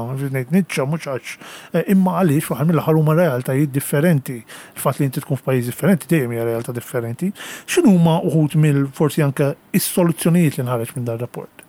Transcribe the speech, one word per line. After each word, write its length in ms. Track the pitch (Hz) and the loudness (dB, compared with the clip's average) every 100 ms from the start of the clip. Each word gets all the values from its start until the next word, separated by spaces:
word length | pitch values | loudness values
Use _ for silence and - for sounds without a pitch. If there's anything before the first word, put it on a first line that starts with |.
| 117 135 | -6 -6
ngħid 320 | 139 135 123 185 | -4 -6 0 0
niċċa 320 | 175 - 135 | 0 -2 -2
mhux 160 | 160 147 | -4 -6
għax, 320 | 127 - - - - - | -8 -10 -16 -18 -20 -4
eh, 140 | 170 - | -2 2
imma 240 | 190 185 175 | 2 4 2
għaliex 300 | 185 143 - | 2 2 -2
fl-aħħar 220 | 160 151 | -2 0
mill-aħħar 260 | 156 160 160 | 2 2 2
huma 160 | 156 | 4
realtajiet 560 | 156 175 123 127 131 147 | 4 2 0 -2 0 0
differenti. 680 | 135 - 143 175 147 135 120 - - - | -2 -2 2 2 2 0 -10 -14 -20 -18
Il-fatt 240 | - 147 131 | -6 -4 0
li 80 | 139 | -2
inti 160 | 143 | -4
tkun 160 | - 135 | -4 -4
f'pajjiż 320 | - 131 120 | 0 -2 -2
differenti 400 | - 160 185 - | -2 0 0 2
dejjem 240 | 165 120 | 0 0
hija 160 | 117 117 | -2 -2
realtà 240 | 117 117 | -2 -4
differenti. 560 | 120 - 123 117 117 185 - - - - | -8 -6 -6 -4 -4 -6 -6 -14 -16 -4
X'inhuma 560 | - 302 180 165 160 180 | 2 6 6 4 4 2
uħud 320 | 160 151 156 | 2 2 4
mill-, 320 | 151 139 139 | 4 2 0
forsi 320 | - 151 - | 0 0 2
anke 320 | 143 135 143 - _ | 0 0 -2 -4 _
is-soluzzjonijiet 880 | 180 - - 170 156 170 175 156 139 | -2 0 0 0 2 2 4 2 0
li 80 | 123 | -4
nħareġ 320 | 123 117 135 | -4 -4 -6
minn 80 | 120 | -6
dan 80 | 117 | -6
rapport? 320 | 117 - - - | -8 -10 -16 -20